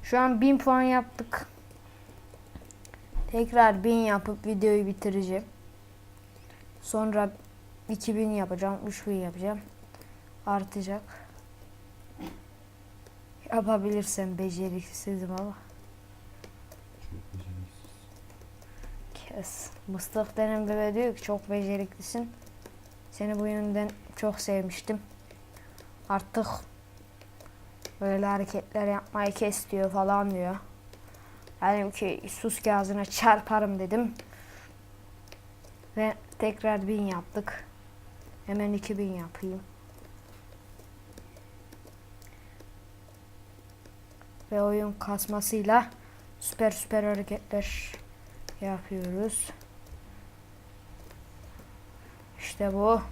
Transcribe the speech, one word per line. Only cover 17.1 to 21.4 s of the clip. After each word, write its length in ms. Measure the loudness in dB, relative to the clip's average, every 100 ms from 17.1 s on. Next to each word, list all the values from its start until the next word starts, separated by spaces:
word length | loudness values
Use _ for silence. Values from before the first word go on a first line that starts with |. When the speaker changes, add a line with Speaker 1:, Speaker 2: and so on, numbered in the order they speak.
| -10 -10
Speaker 2:
beceriksiz. 580 | -12 -10 -10 -10 -14 -18 -18 -18 -18 -18 -16 -18 -18 -18 -12 -10 -10 -12
Speaker 1:
Kes. 560 | -14 -10 -8 -8 -10 -12 -12 -8
Mıstık 480 | -6 -2 -2 0 2
denen 320 | 2 2 2
bebe 260 | 2 2
diyor 220 | 4 2 0
ki, 60 |
"Çok 280 | -2 -4